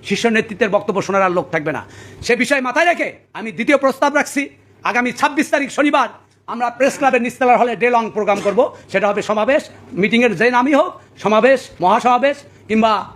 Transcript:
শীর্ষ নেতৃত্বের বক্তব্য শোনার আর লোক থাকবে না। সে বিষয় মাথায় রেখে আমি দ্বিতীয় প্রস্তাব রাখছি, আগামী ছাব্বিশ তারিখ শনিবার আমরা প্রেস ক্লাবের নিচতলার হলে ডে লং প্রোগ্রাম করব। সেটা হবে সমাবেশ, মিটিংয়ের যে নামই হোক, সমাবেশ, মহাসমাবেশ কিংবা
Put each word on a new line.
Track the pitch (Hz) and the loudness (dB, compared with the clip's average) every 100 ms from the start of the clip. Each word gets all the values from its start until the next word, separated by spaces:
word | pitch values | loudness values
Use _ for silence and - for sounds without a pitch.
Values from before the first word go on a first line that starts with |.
| - | -6
শীর্ষ | 202 233 | -2 0
নেতৃত্বের | 220 220 202 220 202 | 0 -2 -2 0 0
বক্তব্য | 202 196 | -2 -4
শোনার | 190 196 | -2 0
আর | 190 180 | 2 0
লোক | 165 | -2
থাকবে | 165 156 127 | -4 -4 -6
না। | 104 - - - - | -10 -20 -20 -14 -2
সে | 233 | 0
বিষয় | 240 285 | 2 0
মাথায় | 254 254 349 | 0 0 0
রেখে | 339 254 - _ - | 0 -4 -8 _ -12
আমি | 226 | -12
দ্বিতীয় | 165 214 277 | -6 2 2
প্রস্তাব | 269 262 285 | 2 2 0
রাখছি, | 285 254 - 277 - _ _ 175 | 0 -2 -4 -6 -12 _ _ -4
আগামী | 208 247 | -2 -2
ছাব্বিশ | - 294 285 294 | 0 -2 0 0
তারিখ | 302 269 | 0 -2
শনিবার | - 294 285 254 - _ _ - | 0 0 2 0 -6 _ _ -14
আমরা | 220 240 | -6 -6
প্রেস | 240 262 - | 0 -2 2
ক্লাবের | 269 254 | 0 2
নিচতলার | 240 - 254 233 | -2 -2 2 4
হলে | 240 220 | 2 0
ডে | 233 | 0
লং | 240 220 214 | 0 -2 -4
প্রোগ্রাম | 202 202 185 | -2 0 0
করব। | 196 269 - - | 0 0 -2 -6
সেটা | 190 202 | -2 0
হবে | 202 | -2
সমাবেশ, | 190 220 226 285 - - - | -2 -2 2 0 -2 -20 -12
মিটিংয়ের | - 202 233 240 180 | -4 0 2 2 2
যে | 233 | 0
নামই | 247 254 | 2 2
হোক, | 285 359 - - - | 2 0 -4 -20 -6
সমাবেশ, | 202 214 240 269 - - | 0 2 4 2 -2 -2
মহাসমাবেশ | 175 220 240 247 269 285 - - - | 2 2 2 2 0 -2 -10 -20 -4
কিংবা | 220 220 208 - | 0 2 0 -4